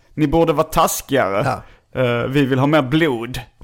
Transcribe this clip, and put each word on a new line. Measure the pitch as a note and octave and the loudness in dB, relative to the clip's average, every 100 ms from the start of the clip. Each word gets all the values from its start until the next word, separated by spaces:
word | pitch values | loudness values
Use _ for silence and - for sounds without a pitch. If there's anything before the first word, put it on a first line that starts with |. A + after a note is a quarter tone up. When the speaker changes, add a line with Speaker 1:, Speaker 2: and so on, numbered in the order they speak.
| _ | _
Speaker 1:
"Ni | - D3+ | -4 0
borde | E3 E3 | 2 2
vara | C#3+ B2+ | 0 0
taskigare. | E3+ F#3 - - C3+ F#2+ G2 B2+ - - - _ | 0 0 -2 -2 0 0 0 -2 -4 -10 -20 _
Speaker 2:
Ja. | C3 | -4
Speaker 1:
Eh, | B2 A#2+ A#2 | -2 -2 0
vi | C#3 C3 | 0 2
vill | C3 | 2
ha | C#3 | 2
mer | D#3 | 2
blod", | B2+ D#3 E3 A#2 A#2 B2+ - - | 2 0 0 -2 -6 -12 -14 -6